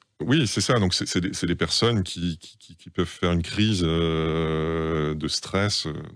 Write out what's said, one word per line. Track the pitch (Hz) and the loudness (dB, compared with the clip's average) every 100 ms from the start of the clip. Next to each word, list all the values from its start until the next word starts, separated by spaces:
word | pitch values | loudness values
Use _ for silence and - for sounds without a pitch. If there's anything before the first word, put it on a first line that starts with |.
| _ - 117 | _ -6 2
Oui, | 156 113 | 2 2
c'est | - | 2
ça. | - 123 | 2 4
Donc, | 92 | 4
c'est, | - 101 | 2 0
c'est | 95 | -2
des, | 82 | -2
c'est | - 87 | -2 -2
des | |
personnes | 87 80 - 117 110 | 0 0 2 4 2
qui, | 92 87 87 78 | 0 -2 -4 -4
qui, | - - | -10 -20
qui, | - | -20
qui | 87 - | -20 -6
peuvent | - 85 | -4 -4
faire | - 87 | -2 0
une | 87 | 0
crise, | 87 104 107 98 | 0 0 2 2
euh, | 82 82 82 80 80 80 80 80 80 80 80 80 76 | 2 2 2 0 0 0 0 0 -2 -2 -2 0 -2
de | 76 78 | -2 -4
stress, | - - 95 104 - 78 | -4 -2 0 0 -2 -4
euh, | 76 - | -8 -12